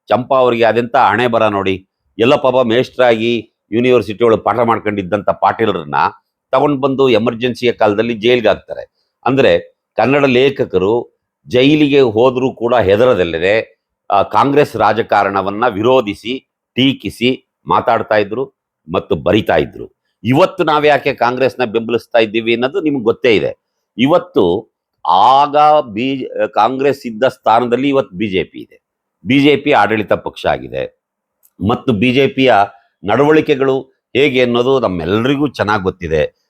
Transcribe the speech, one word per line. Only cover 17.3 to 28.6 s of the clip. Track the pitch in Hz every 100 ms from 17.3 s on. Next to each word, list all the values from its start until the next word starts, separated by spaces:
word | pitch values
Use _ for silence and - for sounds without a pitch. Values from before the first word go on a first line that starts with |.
| 131 _ _ 69
ಮಾತಾಡ್ತಾ | 95 113 117 107 107
ಇದ್ರು | 101 110 135 _ _ _ 78
ಮತ್ತು | 92 -
ಬರಿತಾ | 87 73 107 95 85
ಇದ್ರು. | 64 58 60 _ _ _
ಇವತ್ತು | 110 135 185 -
ನಾವ್ | 160 151 147
ಯಾಕೆ | 139 143
ಕಾಂಗ್ರೆಸ್ನ | 120 120 127 131 -
ಬೆಂಬಲಿಸ್ತಾ | 123 113 117 117 - 117
ಇದ್ದೀವಿ | 113 110 113
ಅನ್ನೋದು | 117 131 190
ನಿಮ್ಗೆ | 156 143
ಗೊತ್ತೇ | 110 110 127 101
ಇದೆ. | 67 - _ _ _ -
ಇವತ್ತು | 131 170 - - 90 95 - _ _ _ -
ಆಗ | 90 113 135 143 147 151 151
ಬಿ-, | 131 101 131 135 120 - 104
ಕಾಂಗ್ರೆಸ್ | 107 113 131 139 135 123
ಇದ್ದ | 107
ಸ್ಥಾನದಲ್ಲಿ | 127 - 117 113 120 120 143
ಇವತ್ತು | 135 110 90
ಬಿ | 107
ಜೆ | 92
ಪಿ | 76
ಇದೆ. | 64